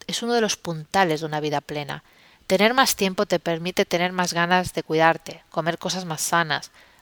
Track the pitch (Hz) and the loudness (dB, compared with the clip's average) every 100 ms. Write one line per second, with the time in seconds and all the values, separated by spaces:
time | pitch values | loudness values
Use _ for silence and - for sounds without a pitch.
0 | - - 233 240 214 - - 160 156 196 | -8 -6 -2 0 0 -2 -8 -8 -2 2
1 | 185 156 160 151 151 143 - 147 143 147 | 2 2 -2 -4 -2 -4 -4 -8 -8 -10
2 | - _ _ _ - 190 214 254 262 - | -14 _ _ _ 0 4 4 4 2 2
3 | 190 185 202 175 - 165 175 180 196 170 | 0 0 0 0 -2 -4 -2 -2 0 0
4 | 180 185 175 170 170 185 180 - - 160 | 0 -2 -2 0 2 2 0 -6 -2 4
5 | 165 165 - - _ - 160 165 180 175 | 4 4 -4 -18 _ -6 -4 -4 -4 -6
6 | 180 151 - 170 160 139 - _ _ _ | -6 -6 0 0 0 -2 -6 _ _ _